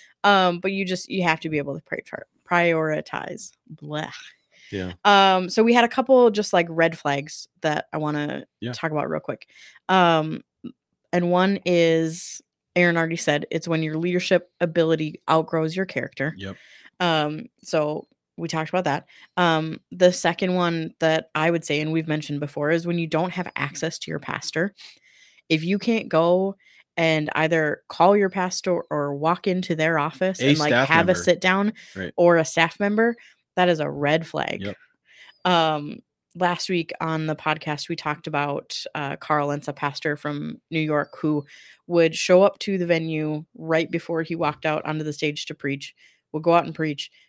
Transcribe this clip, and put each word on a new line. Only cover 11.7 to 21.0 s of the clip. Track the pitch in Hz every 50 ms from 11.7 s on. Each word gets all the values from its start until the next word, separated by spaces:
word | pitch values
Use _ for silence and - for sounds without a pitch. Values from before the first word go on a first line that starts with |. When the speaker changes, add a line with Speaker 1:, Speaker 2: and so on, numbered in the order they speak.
| 180 170 165 165 165 160 165 160 165 175 - - - - - _ _ _ _ _ -
Speaker 1:
Aaron | 175 175 175 170
already | 170 165 165 165
said, | 165 - 160 147 151 - -
it's | - 165 -
when | 170 165 160
your | 160 156 156
leadership | 160 170 180 175 180 180 - 190 175 - - _ -
ability | 180 165 160 170 160 160 160 156 156 151 - - _ -
outgrows | 156 160 160 - 170 160 160 160 165
your | 185 190
character. | 185 - 131 123 - - - 135 160 -
Speaker 3:
Yep. | - - 98 98 - - - - - - - _ -
Speaker 1:
Um, | 180 170 160 156 147 151 151 156 - - _ - -
so | - - 156 151 151 151 - - _ _ _ _ _ _
we | - 165
talked | 160 - 160 160 -
about | - 185 180
that. | 147 139 156 - _ _ - - _ _
Um, | 180 180 165 160 156 160 160 160 - - _
the | 180 180 180 180
second | 180 - - 170 170 - 196 180 180
one | 180 175 170 165 165 160 165 -
that | -